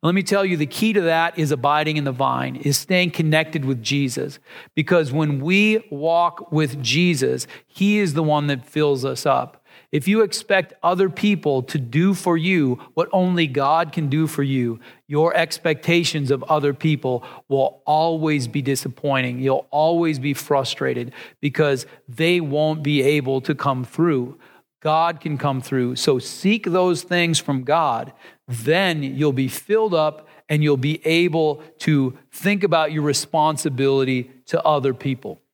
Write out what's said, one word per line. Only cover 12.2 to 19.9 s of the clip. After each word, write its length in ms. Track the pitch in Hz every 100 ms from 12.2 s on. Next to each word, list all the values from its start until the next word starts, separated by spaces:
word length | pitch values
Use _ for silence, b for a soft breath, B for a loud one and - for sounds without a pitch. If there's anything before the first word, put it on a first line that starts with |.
| 185 170
you 420 | 170 185 139 123 B
what 160 | - 175
only 360 | 190 180 175 156
God 460 | 131 139 160 165
can 160 | 175 147
do 180 | 151 160
for 160 | 156
you, 380 | 139 135 120 113 B B _
your 280 | 147 160
expectations 960 | 170 165 - 165 151 - 170 170 156 135
of 120 | 135
other 320 | - 156 143
people 500 | 139 160 147 131 123 B B _
will 320 | 139 135 - -
always 600 | 151 165 160 156 151 120
be 120 | 143
disappointing. 800 | 135 135 135 120 147 135 127 123
You'll 260 | 135 131 -
always 480 | 143 156